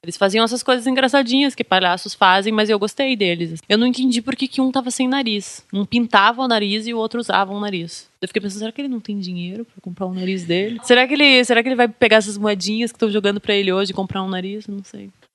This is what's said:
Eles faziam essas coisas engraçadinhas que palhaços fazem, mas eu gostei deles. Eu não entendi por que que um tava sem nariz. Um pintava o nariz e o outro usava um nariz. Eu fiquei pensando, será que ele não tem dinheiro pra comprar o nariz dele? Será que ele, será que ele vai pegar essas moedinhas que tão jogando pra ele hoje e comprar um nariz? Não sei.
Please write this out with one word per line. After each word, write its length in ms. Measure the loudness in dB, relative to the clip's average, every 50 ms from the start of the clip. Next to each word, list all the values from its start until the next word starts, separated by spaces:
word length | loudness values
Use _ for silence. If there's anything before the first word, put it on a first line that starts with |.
Eles 140 | -14 -12 -2
faziam 280 | 0 0 2 4 2 2
essas 180 | 2 0 -2
coisas 240 | 0 0 0 0 0
engraçadinhas 680 | 0 0 2 2 2 2 2 2 2 2 2 2 2 0
que 100 | -4 -2
palhaços 500 | 0 2 2 2 2 0 -2 -4 -8 0
fazem, 380 | 4 4 6 6 4 2 2
mas 180 | 0 0 2 2
eu 80 | 2 0
gostei 380 | 0 -2 -2 -2 -2 0 0
deles. 440 | 0 0 0 0 -2 -4 -6 -8 -8 -2 0
Eu 80 | 2
não 100 | 2 2
entendi 360 | 2 2 0 0 0 0 0
por 140 | -2 -4 -4
que 100 | -4 -6
que 140 | -4 -2 0
um 100 | 0 0
tava 200 | 0 -2 -2 -2
sem 180 | -2 -2 -2 0
nariz. 560 | 0 0 -2 -2 -2 -4 -4 -8 -14 -18 -12 _
Um 120 | -4 -4 -2
pintava 560 | 0 0 0 2 4 4 6 6 6 4 2
o 60 | 0 0
nariz 380 | 0 0 0 0 -2 -4 -4
e 80 | -4 -4
o 40 | -4
outro 200 | -4 -2 -4 -4
usava 320 | -4 -2 0 0 0 -2
um 80 | -4 -6
nariz. 480 | -6 -4 -6 -6 -8 -8 -12 -16 -20 _ _ _
Eu 60 | -8 -6
fiquei 120 | -4 -4
pensando, 200 | -4 -4 -6 -8
será 120 | -8 -8
que 80 | -8 -8
ele 80 | -8 -6
não 120 | -6 -6
tem 180 | -6 -8 -8 -6
dinheiro 460 | -6 -8 -8 -8 -8 -8 -10 -12 -14
pra 100 | -16 _ -16
comprar 240 | -16 -14 -10 -8 -6
o 80 | -6 -4
nariz 300 | -4 -4 -4 -4 -4 -2
dele? 340 | -2 -2 -2 -2 -2 -6 -4 0
Será 220 | 4 4 4 4
que 80 | 2 2
ele, 300 | 2 4 6 6 6 4
será 180 | 4 2 2
que 60 | 2 2
ele 80 | 2
vai 120 | 2 2 0
pegar 280 | 2 0 4 4 6
essas 220 | 4 4 2 -4 -2
moedinhas 520 | -2 -2 -2 -2 -2 -4 -2 -2 -2 -4
que 60 | -2 -2
tão 120 | -2 -2
jogando 300 | 0 0 0 0 0 -2
pra 140 | -2 0 0
ele 180 | 0 2 2
hoje 180 | 0 0 -2 -2
e 40 | -4
comprar 280 | -4 -6 -4 -6 -6
um 60 | -6 -4
nariz? 380 | -6 -6 -6 -8 -10 -12 -12
Não 160 | -12 -12 -12 -14
sei. 260 | -16 -18 -18 -18 -20 -20 _ _ _